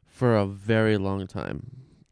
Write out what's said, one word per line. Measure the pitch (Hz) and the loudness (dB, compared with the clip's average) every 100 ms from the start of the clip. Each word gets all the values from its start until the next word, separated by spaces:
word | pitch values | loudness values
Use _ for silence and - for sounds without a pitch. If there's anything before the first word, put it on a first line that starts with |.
for | _ - 123 110 | _ -2 2 4
a | 98 | 2
very | 101 101 110 110 107 | -2 0 2 4 2
long | 98 98 95 | 0 -4 -6
time. | 92 50 - 113 - - _ _ | -8 -8 -8 -12 -18 -20 _ _